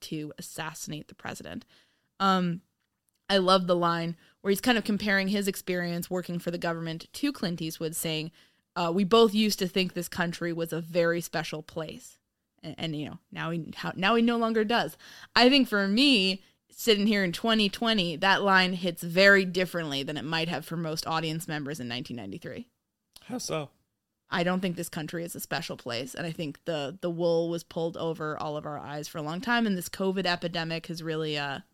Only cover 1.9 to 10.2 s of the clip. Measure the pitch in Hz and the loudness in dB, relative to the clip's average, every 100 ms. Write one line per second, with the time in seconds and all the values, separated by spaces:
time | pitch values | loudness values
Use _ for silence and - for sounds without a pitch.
1.9 | _ _ - 196 185 180 175 - _ _ | _ _ -2 2 2 0 -4 -10 _ _
2.9 | _ _ _ - 196 180 190 180 175 175 | _ _ _ 0 2 6 6 6 2 2
3.9 | 170 165 165 _ _ 196 202 - 233 202 | 2 -2 -6 _ _ 0 2 4 4 2
4.9 | 202 208 196 190 202 196 190 - 180 175 | 0 2 2 2 0 0 -2 -2 -2 -2
5.9 | 170 175 185 170 175 - 170 170 165 165 | -2 -2 -4 -2 -4 -4 -4 -2 -4 -4
6.9 | 165 - - 285 277 180 170 160 - 160 | -8 -10 -4 -4 -2 -4 -2 -4 -4 -6
7.9 | 160 165 156 156 - _ _ _ - 170 | -4 -2 -2 -4 -10 _ _ _ -4 0
8.9 | 170 196 226 226 208 214 196 185 196 185 | 2 4 6 6 6 2 2 0 0 -2
9.9 | - 170 - | -2 -6 -4